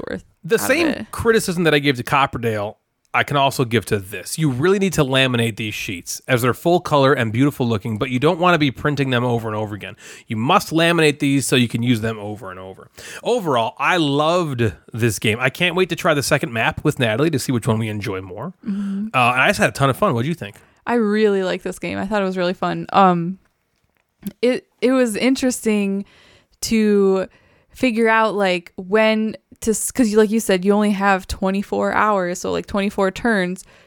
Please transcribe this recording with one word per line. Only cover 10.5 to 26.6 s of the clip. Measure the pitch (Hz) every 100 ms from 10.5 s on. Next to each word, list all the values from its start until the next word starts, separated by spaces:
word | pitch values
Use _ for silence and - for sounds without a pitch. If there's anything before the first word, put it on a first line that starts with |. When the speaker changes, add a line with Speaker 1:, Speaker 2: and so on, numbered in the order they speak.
| 185 -
Speaker 2:
laminate | 160 170 170 156 143
these | 143 139 -
so | 135
you | 120
can | 123
use | 120 117
them | 113 110
over | 104 104 95
and | 92
over. | 95 92 - - - -
Overall, | - 240 170 123 113 -
I | 147 180
loved | 147 143 156 175 160 123 113 - -
this | 113 117 98
game. | 120 110
I | 131
can't | - 180 175
wait | 185
to | 165
try | 175
the | 147
second | - 143 135
map | 113 127 -
with | 151 -
Natalie | 117 110 160
to | 139
see | -
which | 120 117
one | 110
we | 110
enjoy | 107 98 95
more. | 95 98 151 -
Speaker 1:
Mm-hmm. | - 196 202 196 220
Speaker 2:
Uh, | - 123
and | -
I | 165
just | 196
had | 170
a |
ton | - 139
of | 123
fun. | 208
What'd | 117 135
you | 170
think? | 101 - _ _ -
Speaker 1:
I |
really | 240 214 208 214 196
like | 185 180
this | 185 180
game. | 175 196
I | 196
thought | 214
it | 190
was | 185
really | 180
fun. | 185 180 170 170
Um, | 190 190 175 170 190 _ _ _ _ _ _ _ _ 202 -
it, | 240 254 - -
it | 240
was | 262 240 202
interesting | 240 269 254 - 220 208 196 196 202 _ _ _ _ -